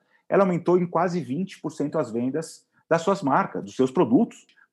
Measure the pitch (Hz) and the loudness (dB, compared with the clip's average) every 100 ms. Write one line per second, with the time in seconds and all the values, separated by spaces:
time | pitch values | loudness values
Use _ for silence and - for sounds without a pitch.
0 | _ _ - 180 190 175 170 180 175 170 | _ _ -2 2 2 2 2 2 2 0
1 | 180 175 123 143 190 - 156 - 147 160 | -2 -2 -4 -6 -6 -8 -10 -6 -4 -4
2 | 147 113 123 139 160 - _ _ - 165 | -4 -4 -4 -4 -8 -14 _ _ -2 0
3 | 165 196 143 151 196 87 98 - 127 131 | 0 0 2 0 0 -6 -8 -2 0 2
4 | 143 131 233 - _ _ _ | 4 4 2 -4 _ _ _